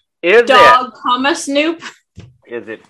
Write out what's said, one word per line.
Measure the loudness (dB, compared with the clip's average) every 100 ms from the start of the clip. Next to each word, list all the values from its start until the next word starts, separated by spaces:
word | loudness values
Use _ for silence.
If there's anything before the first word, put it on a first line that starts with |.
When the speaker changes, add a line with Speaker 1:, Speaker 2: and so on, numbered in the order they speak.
| _ _
Speaker 1:
Is | 0 2
it | 4
Speaker 2:
Dog, | 4 4 4 0
comma, | -10 -6 -4 -2 -4
Snoop. | -4 -4 -4 -6 -12 -20 _ -20 -20 _ -16
Speaker 1:
is | -16 -14
it | -18 _